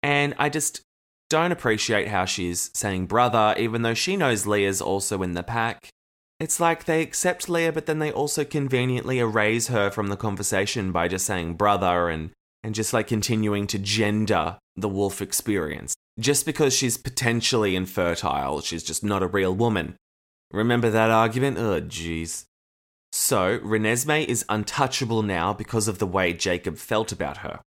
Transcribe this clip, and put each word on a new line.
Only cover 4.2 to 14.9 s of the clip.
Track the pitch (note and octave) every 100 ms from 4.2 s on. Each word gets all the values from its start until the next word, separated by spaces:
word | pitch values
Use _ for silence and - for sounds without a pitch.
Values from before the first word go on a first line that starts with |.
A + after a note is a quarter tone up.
| D3 A2 G2+
Leah's | G#2 G2 F#2+
also | - G2 - G2
in | F#2
the | E2+
pack. | F2+ A#2 A2+ - - _ _ _ _ _
It's | D#3+ -
like | E3+ E3
they | - D#3+
accept | D#3+ - F3+ F3+ -
Leah, | E3+ E3
but | D#3 D3+
then | D#3
they | D3+
also | - C#3+ -
conveniently | D3 D3+ C#3 B2+ B2+ B2+ - B2+
erase | A#2 A2 G#2 A#2 A2+
her | A#2+ G2+
from | G2 G2+
the | G2
conversation | A2 G2 G2 G2 G2+ A#2+ F#2+
by | F2 F2
just | F#2
saying | - F#2+ E2
brother | E2+ G#2 G2+ F#2 F2 F2
and, | D#2+ D#2+ _ _ _
and | A2
just, | G#2+ G#2+
like, | A#2 G#2+
continuing | A2 - A2+ G#2+ G2+ G2+
to | G#2
gender | G2 G#2 G#2 G#2+ G#2+ G2 D#2+ F#2 _
the | -
wolf | G#2